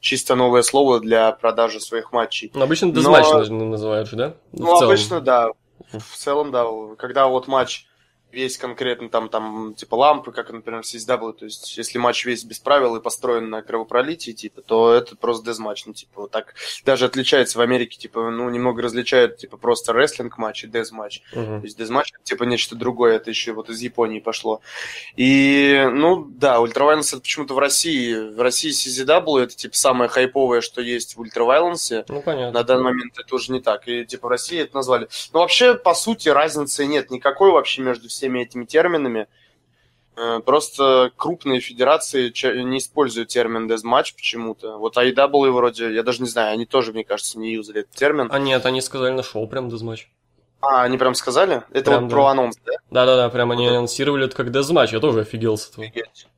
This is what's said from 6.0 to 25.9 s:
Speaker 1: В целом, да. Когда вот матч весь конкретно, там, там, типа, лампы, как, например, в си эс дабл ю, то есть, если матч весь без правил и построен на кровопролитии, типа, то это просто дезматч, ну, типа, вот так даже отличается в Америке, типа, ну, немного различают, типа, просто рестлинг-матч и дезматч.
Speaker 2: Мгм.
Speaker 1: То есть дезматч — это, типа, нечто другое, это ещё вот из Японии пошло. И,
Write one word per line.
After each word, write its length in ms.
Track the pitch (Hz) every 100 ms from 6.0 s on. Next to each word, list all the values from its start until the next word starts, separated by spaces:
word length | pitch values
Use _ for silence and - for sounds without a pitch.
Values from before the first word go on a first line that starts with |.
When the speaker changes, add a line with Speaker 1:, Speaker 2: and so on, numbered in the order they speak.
Speaker 1:
В 160 | - -
целом, 360 | - 143 147
да. 120 | 127 117 110 107 110
Когда 300 | 127 127 127
вот 220 | 127 127
матч 380 | 135 120 - _ _ _ _ _
весь 260 | 123 131 127
конкретно, 500 | 123 120 127 120 117
там, 200 | 117 110
там, 420 | 113 110 110 110
типа, 200 | 107 -
лампы, 360 | 117 139 147 -
как, 220 | 117 117
например, 300 | 113 113 113
в 40 | 113
си 120 | 117
эс 80 | 110
дабл 220 | 123 113
ю, 40 |
то 140 | 113 110
есть, 320 | - - -
если 180 | 113 123
матч 280 | 120 120 123
весь 180 | 113
без 140 | 110 110
правил 360 | - 143 127 113
и 40 |
построен 480 | 117 - 127 117 113
на 140 | 110
кровопролитии, 680 | 107 117 110 120 135 165 -
типа, 280 | 113 110 -
то 320 | - 113 117
это 240 | 120 120 107
просто 300 | 117 117 110
дезматч, 400 | 110 107 104 -
ну, 80 |
типа, 280 | 104 - -
вот 100 | 101
так 220 | 110 - - - -
даже 220 | - 131 123
отличается 500 | 131 131 139 123 113
в 60 |
Америке, 340 | 120 127 120 -
типа, 320 | - 120 113
ну, 200 | 117 123
немного 320 | 120 127 117
различают, 560 | 120 113 120 131 120 -
типа, 180 | - -
просто 360 | 117 117 -
рестлинг-матч 680 | 117 147 - 117 - 110 101
и 20 | 110
дезматч. 560 | 113 110 113 104 - _
Speaker 2:
Мгм. 280 | - 110 107
Speaker 1:
То 60 | 104
есть 120 | 107
дезматч — 340 | 113 127 147
это, 100 | _
типа, 200 | - -
нечто 300 | 120 117 - 117
другое, 400 | 120 123 120 110
это 140 | 113
ещё 240 | 110 -
вот 160 | 110 110
из 100 | 113
Японии 400 | 120 120 113 110
пошло. 400 | 113 110 113 110 - - - - - -
И, 720 | 127 139 139 139 139 139 135